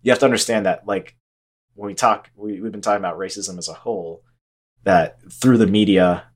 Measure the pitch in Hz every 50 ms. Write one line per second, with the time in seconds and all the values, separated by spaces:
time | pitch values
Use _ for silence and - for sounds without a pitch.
0 | _ 123 123 - 147 127 120 104 - - 113 107 101 92 85 - - 101 101 95
1 | - - _ _ _ _ _ _ _ _ _ _ _ _ _ 98 101 104 95 -
2 | - 117 107 - - _ _ 101 104 107 101 92 104 113 98 104 95 107 104 101
3 | 95 87 82 85 95 92 - 104 92 98 92 90 82 - 80 - _ 117 113 95
4 | 85 82 82 - _ _ _ _ _ _ _ _ _ _ _ _ _ 95 95 87
5 | 80 - - _ _ - - - - 131 123 117 110 92 98 107 104 98 98 92
6 | 90 90 87 80 - _ _